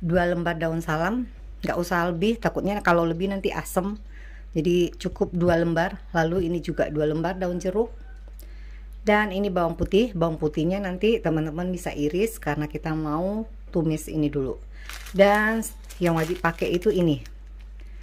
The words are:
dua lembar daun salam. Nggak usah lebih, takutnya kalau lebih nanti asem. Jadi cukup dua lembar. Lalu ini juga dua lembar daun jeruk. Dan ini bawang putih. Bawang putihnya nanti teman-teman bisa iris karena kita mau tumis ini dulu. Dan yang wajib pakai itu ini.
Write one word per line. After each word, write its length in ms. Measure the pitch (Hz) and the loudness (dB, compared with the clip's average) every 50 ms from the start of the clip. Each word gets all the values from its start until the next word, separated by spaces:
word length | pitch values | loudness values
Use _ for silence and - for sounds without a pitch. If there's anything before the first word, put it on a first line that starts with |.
| 175 | -2
dua 240 | 165 175 180 175 175 | 2 4 4 4 4
lembar 320 | 175 170 170 170 170 160 | 2 2 0 0 0 0
daun 240 | 165 165 160 165 165 | 0 0 0 -2 -2
salam. 400 | 170 156 156 170 190 233 254 240 - - - - - - - - | -2 0 0 0 0 0 -2 -4 -6 -8 -12 -14 -14 -10 -6 -4
Nggak 160 | - - 175 | -2 -2 -2
usah 320 | 175 - 185 170 170 180 | 0 0 2 2 2 2
lebih, 240 | 170 165 196 220 233 | 0 2 2 2 2
takutnya 400 | 226 - 165 - 151 147 185 208 208 - | 2 0 0 0 0 0 0 -2 2 4
kalau 240 | 185 170 - 170 165 | 4 4 6 4 2
lebih 240 | 170 165 190 196 | 2 0 0 -2
nanti 160 | 196 196 185 196 | -2 -2 -2 -2
asem. 480 | - 156 - - - 185 180 202 214 - - - - - - - - - - - | -2 -4 -6 -2 -2 -2 -2 -2 -4 -8 -10 -16 -16 -16 -16 -16 -16 -16 -12 -4
Jadi 400 | - 165 147 175 175 180 170 170 - - | -2 0 2 4 4 4 2 0 -2 -4
cukup 320 | - 180 - - 202 - | -6 -6 -2 -2 -2 -2
dua 240 | - 175 175 175 170 | 0 2 4 4 4
lembar. 400 | 170 170 170 165 165 170 196 208 - - - | 4 4 2 2 2 0 0 -2 -6 -8 -2
Lalu 320 | - 165 160 160 175 190 170 165 | 0 2 2 2 2 0 0 0
ini 80 | 175 165 | 0 -2
juga 320 | 151 175 151 - 135 - | -2 -2 0 0 0 0
dua 160 | 151 151 151 151 | 0 2 2 2
lembar 320 | 151 160 160 175 190 185 | 2 0 0 -2 -2 -2
daun 160 | 185 175 180 | -2 -2 -2
jeruk. 320 | 180 190 185 185 214 240 - - - - - - - - - - - - - - - - - - - - - - - | -2 -2 0 0 0 0 0 -4 -12 -16 -16 -16 -16 -16 -16 -16 -16 -16 -16 -14 -14 -14 -14 -14 -14 -14 -14 -14 -2
Dan 320 | - 214 208 208 214 202 185 | 2 4 4 4 4 2 0
ini 160 | 196 208 202 | 0 0 0
bawang 240 | 180 180 170 165 - | 2 2 0 0 0
putih. 400 | - - - - 202 247 233 196 | -2 0 4 4 4 4 4 2
Bawang 240 | 165 165 165 156 147 | 2 2 2 2 0
putihnya 400 | 160 151 151 160 151 170 190 202 | -2 0 0 2 2 2 0 0
nanti 400 | 202 185 180 180 208 220 233 220 | -2 -4 -2 2 2 4 4 4
teman-teman 560 | - 165 160 156 156 160 147 170 180 185 180 | 2 2 2 2 0 -2 -2 -4 -2 -2 -4
bisa 160 | 175 - 160 | -4 -4 -4
iris 480 | - - 147 147 175 180 220 220 - - | -2 0 0 0 2 2 0 0 -2 -4
karena 320 | - 151 147 151 151 151 | -4 -2 -2 -2 -2 -4
kita 240 | - 151 - 160 156 | -4 -6 -4 -4 -2
mau 480 | 156 156 151 147 160 180 196 208 220 220 - - - - - - | -2 -2 -2 -2 0 -2 -2 -2 -4 -6 -8 -10 -14 -10 -4 -2
tumis 320 | 180 156 160 156 156 - | 0 2 2 0 -2 -4
ini 240 | - 156 156 151 143 | -4 -2 0 0 2
dulu. 320 | 143 143 131 123 - - - - - - - - - - - - | 0 0 -2 -2 -4 -8 -12 -14 -16 -14 -14 -12 -12 -12 -12 0
Dan 560 | - 185 196 202 202 214 208 214 226 226 214 - - - - - - - | 4 6 8 8 8 6 4 2 2 0 -2 -4 -8 -12 -14 -14 -4 0
yang 160 | 180 170 165 | 2 2 4
wajib 240 | 160 160 165 180 - | 4 2 0 0 0
pakai 400 | - 170 170 - 180 - 170 175 | 0 0 0 0 0 0 0 2
itu 160 | - 214 - | 2 2 4
ini. 240 | 185 175 160 143 120 - - - - - - - - - - - - - - - - | 4 4 4 4 2 -2 -8 -14 -16 -16 -16 -16 -16 -16 -16 -16 -16 -16 -16 -14 -16